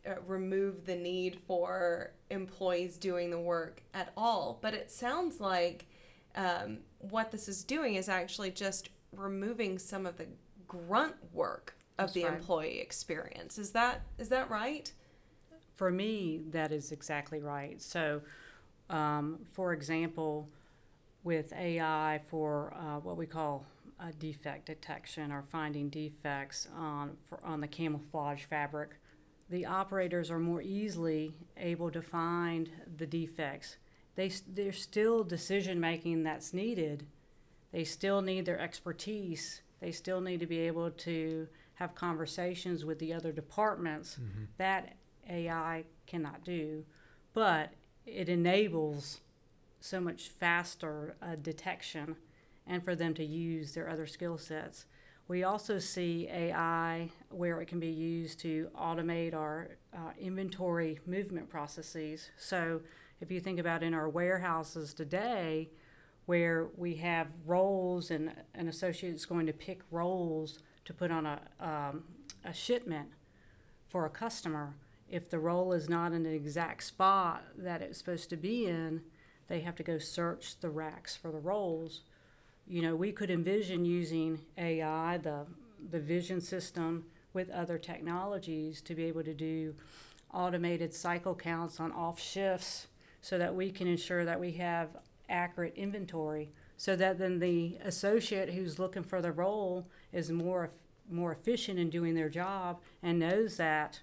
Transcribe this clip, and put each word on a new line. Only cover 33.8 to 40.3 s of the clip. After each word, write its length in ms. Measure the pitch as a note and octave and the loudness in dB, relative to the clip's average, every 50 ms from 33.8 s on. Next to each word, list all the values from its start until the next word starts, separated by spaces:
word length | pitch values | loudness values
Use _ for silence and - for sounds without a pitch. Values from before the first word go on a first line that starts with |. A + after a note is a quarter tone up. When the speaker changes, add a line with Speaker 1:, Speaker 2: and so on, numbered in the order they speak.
| - - - - - - - | -20 -20 -20 -20 -20 -12 -4
Speaker 2:
They 120 | - F#3+ F#3+ | -2 -2 -2
s-, 140 | F#3 - - - | -2 -4 -8 -8
there's 340 | F#3+ G3 G3+ G3 F#3+ F#3+ | -4 -2 -2 -2 -2 -4
still 420 | - - - G#3 G#3+ A3+ A3+ A3+ G#3+ | -8 -2 2 4 6 6 6 6 4
decision-making 1000 | F3 F3 E3 - - F#3+ G3+ F#3 F#3 F#3 F3 E3+ E3 E3+ E3 - E3+ E3 E3 D#3+ | 2 0 -4 0 2 2 2 2 2 2 2 2 2 2 0 0 2 2 4 4
that's 300 | D#3 D#3 - - - - | 2 0 -2 -6 -4 -2
needed. 500 | F3+ G3+ A3+ A#3+ F#3+ D#3+ D3+ D3 C#3+ D3 - - - - - - - - - - - - - | 0 0 0 2 2 0 0 0 -4 -8 -12 -18 -20 -20 -20 -20 -20 -20 -20 -20 -20 -20 -6
They 120 | - - D#3+ | -4 -2 -2
still 380 | - - - - G3 G3 G3+ G3 | -2 -2 -2 2 4 4 4 4
need 220 | F#3 F#3+ F#3+ F3+ | 2 0 0 2
their 140 | F3 F3 - | 0 0 0
expertise. 1040 | - E3 - - - F3+ E3 F3 - G#3 G#3+ G#3 G3 F3+ E3 D3+ - - - - - - - - | -2 -4 -6 -8 -8 -8 -6 -6 -6 -6 -4 -4 -4 -4 -4 -4 -6 -8 -8 -12 -14 -20 -16 -8
They 120 | - F3 | -6 -6
still 300 | E3+ - - - F#3 F#3 | -6 -4 -2 -2 0 0
need 180 | F#3 F#3 | 0 0